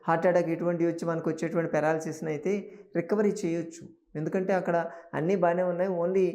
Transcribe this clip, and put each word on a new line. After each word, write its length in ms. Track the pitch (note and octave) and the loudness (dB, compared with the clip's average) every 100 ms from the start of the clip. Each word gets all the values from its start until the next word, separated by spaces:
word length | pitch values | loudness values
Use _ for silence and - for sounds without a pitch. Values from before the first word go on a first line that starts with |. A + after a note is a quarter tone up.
| - | 0
హార్ట్ 180 | E3+ F#3 | 2 4
అటాక్ 220 | F3 D#3+ | 4 2
ఇటువంటివి 400 | E3 E3+ F3 E3+ | 0 0 2 0
వచ్చి 140 | E3 E3+ | 0 -4
మనకు 220 | E3 D#3+ | -2 -2
వచ్చేటువంటి 420 | D#3+ E3 E3+ E3 | -2 -2 -2 0
పెరాలసిస్ని 580 | D#3 D3+ D#3+ D#3+ D3 D#3+ | 0 2 0 -2 -6 -6
అయితే 220 | D3 F3+ G#3 - - - E3+ | -4 -2 -2 -4 -16 -6 -4
రికవరీ 340 | E3+ G#3 G3+ | 0 2 2
చేయొచ్చు. 540 | F#3+ E3+ E3+ E3 - - - _ D3+ | 0 -2 -2 -4 -12 -20 -20 _ -6
ఎందుకంటే 380 | D#3+ F#3+ F#3 | -2 -2 0
అక్కడ 380 | F#3 F3+ E3+ E3 - - | 0 2 0 -2 -8 -8
అన్నీ 220 | C#3+ D#3+ G3 | -2 0 4
బాగానే 280 | F3 F3 | 4 4
ఉన్నాయి, 260 | F3+ F3 F#3+ | 0 0 0
only 380 | E3+ F3 F#3+ F3+ | 0 0 2 2